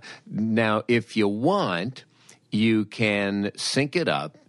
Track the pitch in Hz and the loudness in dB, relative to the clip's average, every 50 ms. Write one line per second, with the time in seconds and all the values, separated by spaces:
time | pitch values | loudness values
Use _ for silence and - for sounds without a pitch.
0 | - - - - - - - 98 107 110 110 113 113 110 107 107 - - 120 117 | -6 -12 -20 -20 -16 -10 -6 -4 -2 0 2 2 2 2 2 0 0 2 0 0
1 | 107 - - 110 104 101 101 107 123 165 196 202 165 107 90 85 87 123 127 - | 0 -2 -2 0 0 0 0 0 0 0 2 2 0 0 -2 -2 -4 -6 -8 -12
2 | - _ _ _ _ - - _ _ _ - 104 110 113 110 110 104 104 - - | -18 _ _ _ _ -20 -20 _ _ _ 0 2 4 4 4 2 2 -2 -2 -2
3 | 113 107 104 101 101 98 101 101 101 101 - - - - - 131 143 143 - 180 | 0 2 2 2 0 0 0 0 -2 -2 -4 -4 -6 -4 0 0 0 0 0 -2
4 | 160 - 76 71 71 78 - - - | 0 0 -2 -2 -4 -6 -10 -16 -20